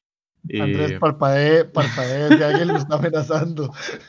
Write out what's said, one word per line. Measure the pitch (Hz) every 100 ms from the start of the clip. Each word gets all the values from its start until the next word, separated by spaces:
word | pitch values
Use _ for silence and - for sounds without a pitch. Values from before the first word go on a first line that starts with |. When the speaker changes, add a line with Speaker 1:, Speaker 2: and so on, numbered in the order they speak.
| _ _ _ _ - 107
Speaker 1:
Andrés, | 98 98 151
Speaker 2:
Eh, | 92
Speaker 1:
parpadee, | 165 143 139 139 147 160 156
parpadee, | 160 139 117 127 139 147 -
que |
alguien | 151 147 175
lo | 202
está | 139 151
amenazando. | 165 156 147 156 165 156 139 - - -